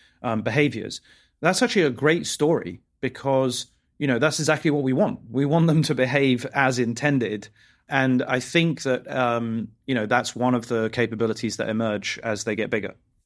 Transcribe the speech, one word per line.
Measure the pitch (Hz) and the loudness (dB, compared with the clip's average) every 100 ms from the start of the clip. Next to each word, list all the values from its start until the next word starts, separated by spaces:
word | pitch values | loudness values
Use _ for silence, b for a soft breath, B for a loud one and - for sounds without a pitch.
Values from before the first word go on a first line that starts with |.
| b b | b b
um, | 120 110 | -6 -4
behaviors. | 113 123 147 117 - - b b b b | 0 2 0 0 -10 -12 b b b b
That's | 165 185 | 0 2
actually | 240 214 | 2 2
a | 143 | 2
great | 120 147 170 151 | 2 2 2 -2
story | - 151 135 87 87 _ - | 0 2 2 -2 -12 _ -8
because, | 131 - 139 135 131 120 - _ _ - | -8 -4 0 0 0 -2 -10 _ _ -4
you | 143 | 0
know, | 117 | 2
that's | 151 - | 2 0
exactly | 156 151 160 | 0 2 2
what | 143 | 0
we | 131 | 0
want. | 131 175 - 113 | 2 0 -2 -6
We | 123 139 | -2 2
want | 165 165 | 4 4
them | 156 | 4
to | 156 | 2
behave | 131 127 139 135 123 123 | 0 2 4 4 2 0
as | 139 135 123 | 0 2 2
intended. | 117 113 147 139 104 104 - b b b b | -2 0 0 0 0 -4 -10 b b b b
And | 139 131 127 | 0 2 2
I | - 127 | 0 -2
think | - 170 165 127 | 0 2 2 0
that, | 135 127 - | -2 -2 -2
um, | 131 120 117 117 113 - _ - | -2 0 0 -2 -4 -6 _ -4
you | |
know, | 123 107 | -2 2
that's | 123 113 | 0 0
one | - 123 123 | -2 2 2
of | - | 0
the | 113 110 | -2 0
capabilities | 123 113 113 113 110 110 - | 0 -2 0 -2 -2 -4 -4
that | 110 | -4
emerge | 110 113 104 - - | -2 -2 -2 -6 -6
as | 117 104 | -4 -4
they | 113 107 | -4 -4
get | 104 | -2
bigger. | 110 98 - _ _ | -2 -4 -12 _ _